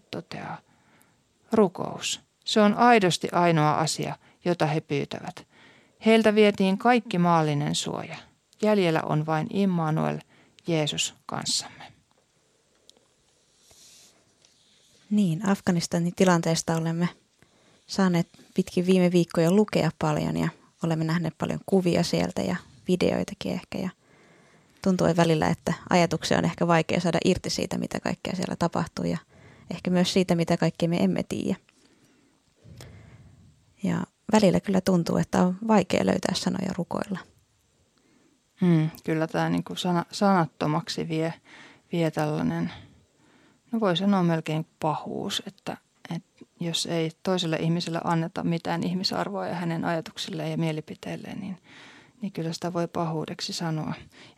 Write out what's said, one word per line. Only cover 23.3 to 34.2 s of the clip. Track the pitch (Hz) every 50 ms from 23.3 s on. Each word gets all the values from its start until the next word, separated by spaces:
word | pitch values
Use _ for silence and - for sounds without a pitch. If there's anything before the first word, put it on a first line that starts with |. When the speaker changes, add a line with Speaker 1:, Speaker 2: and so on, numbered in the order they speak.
| 196 - - - -
Speaker 2:
ehkä. | 185 - - - 196
Ja | 190 185 - _ _ _ _ _ _ _ _ _ _ _ _ _ _ _ _ _ -
tuntuu | 196 185 180 170 170 165
välillä, | 175 170 165 165 156 170 175
että | 165 - - - 170 - - -
ajatuksia | 185 180 170 165 - 165 - - - -
on | 175
ehkä | 175 - - 170
vaikea | 170 170 165 160 - - -
saada | 175 170 165 - -
irti | 180 180 - - 170
siitä, | - - - - - -
mitä | - - - -
kaikkea | - - - - - - -
siellä | 180 180 - -
tapahtuu | - 175 170 - 170 170 - - - 180
ja | 170 170 170 - _ _ - - - - - - -
ehkä | 180 - - 185
myös | 180 175 180 - -
siitä, | 196 180 - 180
mitä | 170 165 - 170
kaikkea | - 170 165 - - - 165
me | 170
emme | 175 190 190 175 - -
tiedä. | - - - - - 190 - _ _ _ _ _ _ _ _ _ _ _ _ _ _ _ _ _ _ _ _ - - - - - - - - - - - - - - - - - - _ _ _ _ _ _ -
Ja | 180 170 170 180 - _ _